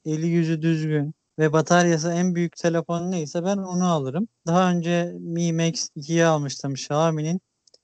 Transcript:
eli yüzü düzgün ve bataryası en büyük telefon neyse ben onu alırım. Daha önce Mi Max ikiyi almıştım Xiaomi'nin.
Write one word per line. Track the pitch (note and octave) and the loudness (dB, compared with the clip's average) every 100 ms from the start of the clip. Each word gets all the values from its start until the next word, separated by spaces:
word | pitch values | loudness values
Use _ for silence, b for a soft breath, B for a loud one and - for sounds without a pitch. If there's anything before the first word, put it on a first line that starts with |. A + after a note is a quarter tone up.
eli | D#3 D#3 E3+ | -6 -2 0
yüzü | E3+ D#3+ D#3+ | 2 2 0
düzgün | D#3+ D#3+ D#3 D3+ C#3+ - _ - | 0 0 0 -2 -2 -8 _ 0
ve | D#3 | 2
bataryası | D#3+ D3+ F3 F3 D#3+ E3+ | 2 4 4 4 2 0
en | E3+ F#3 | 0 0
büyük | F3 E3+ - | 0 -2 -2
telefon | E3+ E3 E3 E3+ F3 | 0 0 -2 -4 -4
neyse | F3+ D3 F3 | -4 -4 -4
ben | F3+ G3+ | -2 -4
onu | F#3 F3+ F3+ | -4 -2 0
alırım. | D#3+ C3 D#3 A3+ _ E3 | 0 -2 -4 -6 _ 0
Daha | F3 F3+ | 2 4
önce | F3 E3 E3+ F3 F3+ | 2 0 0 -2 -6
Mi | F3 E3+ E3+ | -6 -2 0
Max | E3 E3 D3 - | 0 0 -2 -8
ikiyi | D#3 D3 E3 | -10 -2 2
almıştım | E3 D3+ C#3+ - C#3 | 4 2 -2 -6 -6
Xiaomi'nin. | C3+ - D3 E3 D#3 D#3 F#3 - _ _ _ | -6 -2 0 0 0 -2 -4 -6 _ _ _